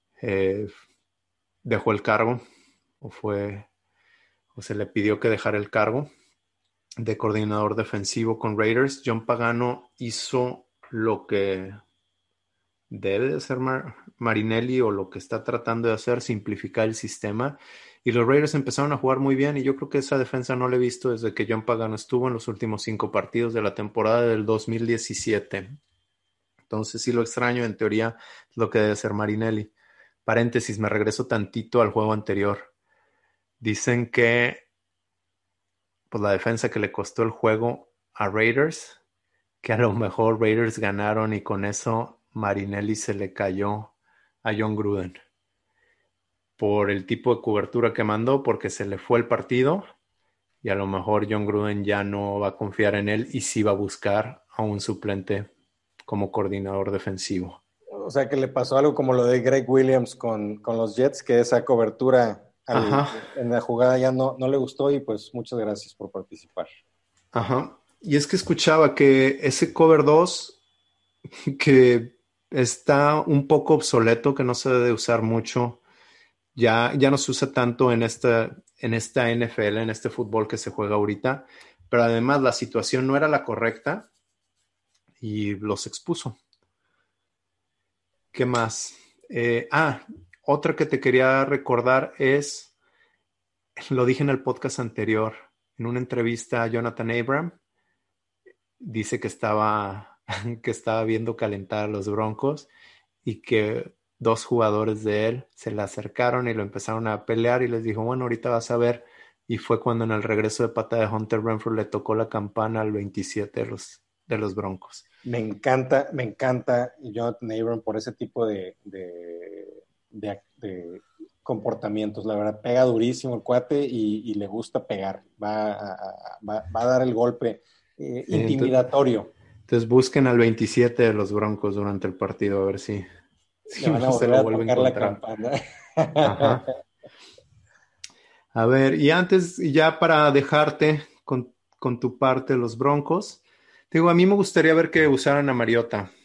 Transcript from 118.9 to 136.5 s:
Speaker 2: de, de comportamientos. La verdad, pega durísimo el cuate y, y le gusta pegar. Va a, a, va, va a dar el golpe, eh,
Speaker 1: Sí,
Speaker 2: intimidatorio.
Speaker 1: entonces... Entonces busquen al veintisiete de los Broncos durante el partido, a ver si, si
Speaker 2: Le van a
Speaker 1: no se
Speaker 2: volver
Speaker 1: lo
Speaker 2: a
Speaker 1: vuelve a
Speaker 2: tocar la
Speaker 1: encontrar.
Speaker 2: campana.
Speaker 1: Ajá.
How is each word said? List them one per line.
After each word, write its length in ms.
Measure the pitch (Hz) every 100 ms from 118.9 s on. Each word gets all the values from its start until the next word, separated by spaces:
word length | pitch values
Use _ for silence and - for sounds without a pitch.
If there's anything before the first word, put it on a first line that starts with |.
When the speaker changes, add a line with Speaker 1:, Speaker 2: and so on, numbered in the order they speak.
| 95 90 87 87 85 90 87 90 - - _ _
Speaker 2:
de, 320 | 107 101 98 _ _
de 460 | 107 90 85 92 _ - - _
comportamientos. 800 | - 117 117 110 110 107 107 107
La 120 | 110 104
verdad, 260 | 104 107
pega 220 | - 123
durísimo 500 | 127 113 120 131 135
el 80 | 120
cuate 420 | - 123 123 143
y, 460 | 139 120 107 107 117
y 40 |
le 120 | 104 101
gusta 400 | 110 110 - -
pegar. 360 | 104 98 95 _ -
Va 320 | 104 107 107
a, 180 | 101 101
a, 460 | 92 95 95 - - 107
va, 160 | 107 85
va 60 | 110
a 60 | 120
dar 160 | 127
el 100 | 127
golpe, 500 | 113 120 120 117 107 _ _ _ -
eh, 260 | 143 123 131
Speaker 1:
Sí, 80 |
Speaker 2:
intimidatorio. 840 | 170 113 135 131 127 123 139 139 113
Speaker 1:
entonces... 400 | 104 _ _ -
Entonces 280 | - 120 113
busquen 360 | 123 127 - 131
al 120 | 120
veintisiete 640 | 117 113 110 - 120 120
de 100 | 117
los 200 | 104 98
Broncos 420 | 104 107 104 104
durante 320 | 101 101 98 95
el 80 |
partido, 480 | 92 98 - 101 98
a 20 |
ver 160 | 98 95
si, 240 | - 101 92 - _ _ _ _ -
si 160 | -
Speaker 2:
Le 80 | -
van 140 | 143
a 20 | 127
Speaker 1:
no 60 |
se 140 | 123 120
Speaker 2:
volver 40 |
Speaker 1:
lo 60 | 127
Speaker 2:
a 60 |
Speaker 1:
vuelve 300 | 117 110 113
a 20 |
Speaker 2:
tocar 40 | 123
la 300 | 127 123 107
Speaker 1:
encontrar. 520 | 101 117 110 113 139 - - -
Speaker 2:
campana. 380 | - 160 151 147
Speaker 1:
Ajá. 320 | 98 139